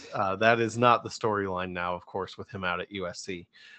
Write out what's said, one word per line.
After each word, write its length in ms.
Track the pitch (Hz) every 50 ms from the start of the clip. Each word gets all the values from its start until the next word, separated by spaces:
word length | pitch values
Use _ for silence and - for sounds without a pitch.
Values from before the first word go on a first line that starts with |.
| - -
uh, 240 | - 123 101 95 95
that 240 | 98 110 113 120 117
is 160 | 117 107 101
not 260 | 117 123 123 117 107
the 80 | - 110
storyline 600 | - - - 113 104 101 98 95 92 90 92 92
now, 240 | 90 90 87 90 90
of 100 | 87 -
course, 320 | - - 98 92 - -
with 140 | - 95 -
him 140 | - 98 92
out 160 | 90 87 87
at 120 | 92 -
U 140 | 101 98 90
S 140 | 87 87 -
C. 260 | - - 95 87 85 _ _ - - - -